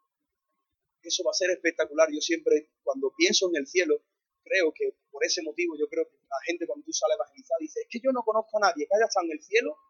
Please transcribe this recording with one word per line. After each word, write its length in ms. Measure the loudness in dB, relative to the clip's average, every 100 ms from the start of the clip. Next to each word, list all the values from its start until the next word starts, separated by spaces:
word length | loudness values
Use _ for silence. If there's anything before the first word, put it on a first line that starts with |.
| _ _ _ _ _ _ _ _ _ _
Eso 220 | -6 -2 -2
va 60 |
a 20 |
ser 160 | 0 0
espectacular. 580 | 2 0 0 -2 2 2
Yo 80 | 2
siempre, 480 | -2 -2 4 4 2 _
cuando 280 | -6 -4 -4 2
pienso 320 | 2 4 2
en 60 | 0
el 80 | 0
cielo, 400 | 0 2 0 -2 _ _ _
creo 280 | -2 0 0
que 240 | 0 -6 -6 _
por 160 | -6 -2
ese 160 | -2
motivo, 340 | -4 -4 -4 -2
yo 120 | -2
creo 180 | -2 -4
que 80 | _
la 240 | _ -8 -6
gente 220 | -6 -6
cuando 180 | -8 -6
tú 80 |
sales 240 | -2 0 0
a 80 | -4
evangelizar 320 | -10 -6 -6
dice, 220 | -6 -10
"Es 60 | -12
que 100 | -4
yo 120 | -2
no 120 | 0
conozco 340 | 0 -2 -2 0
a 120 | 2
nadie 160 | 2 0
que 80 | 2
haya 100 | 2
estado 200 | 0 -2
en 60 |
el 100 | -6
cielo 340 | -2 0 0 -6 _